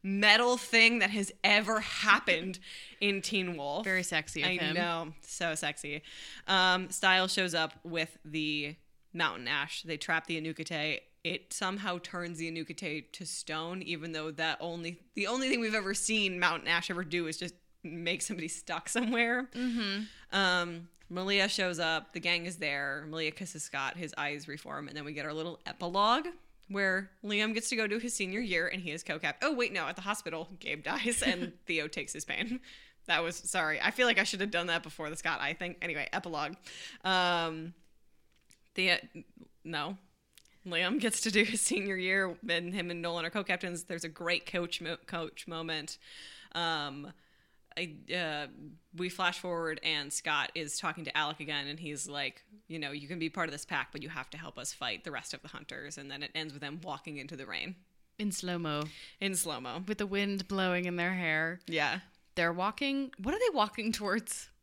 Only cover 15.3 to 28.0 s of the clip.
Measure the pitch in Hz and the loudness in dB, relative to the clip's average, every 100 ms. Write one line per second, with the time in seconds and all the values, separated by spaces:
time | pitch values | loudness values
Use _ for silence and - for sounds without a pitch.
15.3 | 254 262 247 220 220 190 208 - 220 196 | 0 2 2 2 0 0 0 2 2 2
16.3 | 180 180 165 - 170 - 175 170 175 160 | 4 4 4 2 2 2 -4 0 0 -2
17.3 | 165 180 - _ _ - 170 170 185 - | -4 -6 -8 _ _ -10 -4 -2 -2 -2
18.3 | 180 160 - - 165 - 240 233 240 233 | -4 -4 -6 -4 -6 0 0 2 4 4
19.3 | 247 254 233 254 233 202 196 214 - - | 2 -2 -2 0 0 0 0 -4 -10 -2
20.3 | 196 190 180 175 170 170 _ - 175 190 | 4 6 4 2 -4 -10 _ -8 -4 2
21.3 | 202 196 208 185 165 165 160 - 175 175 | 4 4 2 0 2 2 0 -2 -4 0
22.3 | 175 170 165 151 143 139 143 156 160 156 | 0 -2 -4 -2 0 -2 -4 -6 -2 -2
23.3 | 156 185 156 - 139 135 175 160 - 143 | -2 -10 -8 -6 -2 -2 -4 -6 -2 -4
24.3 | 147 139 147 - 143 143 147 147 147 151 | -4 -8 -12 -8 -8 -6 -8 -8 -6 -4
25.3 | 156 160 - - - 175 190 208 254 330 | -4 -6 -6 -10 -6 0 4 6 6 2
26.3 | 339 - - - 196 196 185 196 - 208 | -10 -20 -20 -6 0 2 2 -2 -10 -2
27.3 | 208 214 220 226 226 214 220 | 2 2 0 0 0 2 0